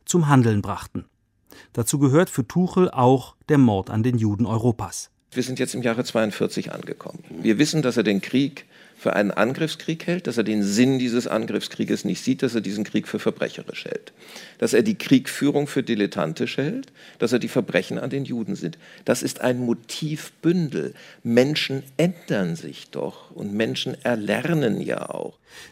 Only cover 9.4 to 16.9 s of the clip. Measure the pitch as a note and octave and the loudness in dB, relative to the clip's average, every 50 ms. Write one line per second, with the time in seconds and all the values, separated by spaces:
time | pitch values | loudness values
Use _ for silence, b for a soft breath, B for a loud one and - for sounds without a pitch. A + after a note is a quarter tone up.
9.4 | G#2+ A#2 C3 C#3+ D#3+ D#3 - - - - D#3+ E3 - - F3 F3+ - - A#2 A#2 | 2 0 0 -2 -4 -4 -6 -6 -6 -6 -6 -6 -4 -4 -4 -4 -4 -4 -2 -2
10.4 | G#2+ G#2+ A2 G#2+ G2+ G2 G2+ A2 B2 C3 C3+ B2+ B2+ B2 A2+ A#2+ A2+ - - A2 | 0 0 0 0 0 2 4 4 4 4 4 2 0 0 0 0 0 0 -2 -2
11.4 | A2+ A2+ G#2+ G2+ - - - - A2 - G#2+ G#2+ - G2 F#2 - - C3 C3 C3 | -2 -2 -4 -4 -4 -6 -6 -4 -4 -2 -2 -2 -2 -2 -4 -2 -2 -2 -2 0
12.4 | - B2 A#2 A2+ G2 F#2+ G#2 G#2 G#2 - - A2 G2+ - - G#2 - G#2 - - | 0 -2 -2 -2 -4 -4 -4 -6 -4 -4 -4 -4 -4 -4 -6 -4 -2 -2 -2 -2
13.4 | - - - - - - - - - - - - - - - B B B B B | -4 -6 -6 -8 -14 -14 -12 -12 -10 -8 -8 -10 -10 -14 -20 B B B B B
14.4 | B B B B A#2+ A2+ - A2 A2+ G#2+ G#2 - - - C#3 B2+ C3 - - - | B B B B -2 2 4 4 4 4 0 -2 2 4 4 4 4 2 -4 -2
15.4 | C3+ C#3+ C#3 C#3+ D3 C#3+ - C#3+ A#2 A#2+ A#2 G2+ G2+ G2+ - F#2+ D#2+ D#2+ E2 - | 0 0 2 0 0 -2 -2 -2 -2 0 0 0 0 0 0 -2 -4 -2 -2 -4
16.4 | - - - - C3+ D#3 A3 C4+ C#4 - | -6 -4 -4 -4 -4 -4 -4 -6 -8 -12